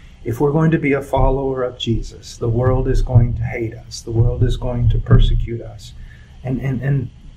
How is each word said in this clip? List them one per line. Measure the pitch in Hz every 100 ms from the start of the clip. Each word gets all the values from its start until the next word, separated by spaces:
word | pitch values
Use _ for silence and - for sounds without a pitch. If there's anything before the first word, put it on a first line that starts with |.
| - -
if | - 117
we're | 147
going | 156 160
to | 156
be | 143
a | 139
follower | 135 135 131 135 135 131
of | 123 -
Jesus, | 117 110 - - - -
the | 120
world | 117 127 131 131
is | 127
going | 113 123 120
to | 113
hate | 123 123 113
us, | - - -
the | -
world | 113 120 127
is | 123 -
going | 127 120 117
to | 113
persecute | 123 117 113 117 113 113
us. | 110 - - - - - - -
And, | 127 123
and, | 131 120
and | 135 139 117 - -